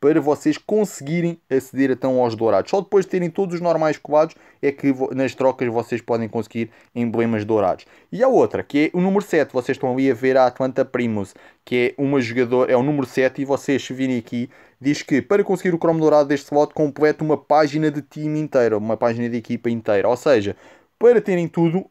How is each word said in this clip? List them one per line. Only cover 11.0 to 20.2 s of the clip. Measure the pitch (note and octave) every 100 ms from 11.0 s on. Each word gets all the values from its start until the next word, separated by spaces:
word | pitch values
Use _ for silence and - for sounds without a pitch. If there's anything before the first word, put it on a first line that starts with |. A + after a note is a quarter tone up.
| A#2+ G#2+ F#2+ - - _
que | - B2 B2 -
é |
uma | C#3 C#3+
jogadora, | A2+ A#2+ A#2+ B2+ B2+
é | B2
o |
número | C#3 D3 -
sete, | - C3 C#3+
e |
vocês | C3+ C3+ - B2+
se | -
virem | C3 C3 B2
aqui, | - A#2+ B2+ - _ _
diz | C3 D3
que | - C#3+
para | - G#3
conseguir | G3+ F3+ F#3
o | E3+
cromo | E3 E3
dourado | D#3 D3+ C#3+
deste | C#3+ -
slot | D3 D3
complete | - D3+ C#3+ D3+ D3
uma | D#3 D3
página | - D3 D3 D3+ D#3
de | D3
time | - D#3 D3+ D3+
inteira, | D3+ C3 A2+ G#2+
uma | A2 A2
página | A#2+ A#2 A#2+
de | A#2
equipa | A2 A#2 A#2+
inteira. | A#2 A2 G2+ G2
Ou |
seja, | B2